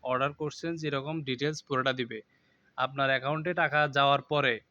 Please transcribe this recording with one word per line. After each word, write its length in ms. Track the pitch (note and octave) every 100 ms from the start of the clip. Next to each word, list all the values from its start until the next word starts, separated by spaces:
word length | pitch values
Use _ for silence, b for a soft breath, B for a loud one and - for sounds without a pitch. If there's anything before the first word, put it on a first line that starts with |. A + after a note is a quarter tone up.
অর্ডার 300 | C3 B2+ C3+
করছেন, 440 | D3 D3+ - E3 E3+
যেরকম 460 | D#3 C#3 C3+ D#3+
ডিটেলস 400 | C3+ C3 C#3 D#3
পুরোটা 300 | - C3+ C3
দিবে। 260 | B2+ A#2 A2 - b b b b -
আপনার 320 | C3 C3+ C3+
অ্যাকাউন্টে 460 | C3+ C3 D#3 D#3
টাকা 340 | F3 D#3+ D3 D3
যাওয়ার 340 | C#3 C#3 C#3+
পরে 380 | - D3 C3+ A2+ _